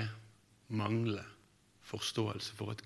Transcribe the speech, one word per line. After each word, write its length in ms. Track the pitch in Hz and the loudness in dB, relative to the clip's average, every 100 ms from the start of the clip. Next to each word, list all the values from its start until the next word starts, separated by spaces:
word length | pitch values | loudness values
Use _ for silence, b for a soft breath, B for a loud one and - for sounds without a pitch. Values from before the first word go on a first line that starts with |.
| 110 - - - - - - 110 | 2 -2 -12 -20 -20 -20 -2 2
mangler 540 | 104 113 117 101 - - - _ _ - - | 4 4 4 2 -2 -14 -20 _ _ -20 -8
forståelse 680 | - - - 107 95 - - | -4 -2 0 0 0 -4 -6
for 160 | 107 | -4
at 80 | 110 | -4